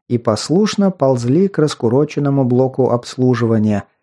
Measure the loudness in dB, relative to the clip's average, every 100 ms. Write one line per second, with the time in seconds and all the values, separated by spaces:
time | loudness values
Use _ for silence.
0 | -6 -4 -2 -2 0 0 0 0 -2 0
1 | 0 0 0 2 0 0 -2 0 0 0
2 | 0 -2 -2 0 2 2 0 0 0 0
3 | -4 -2 0 2 0 0 0 -2 -6 _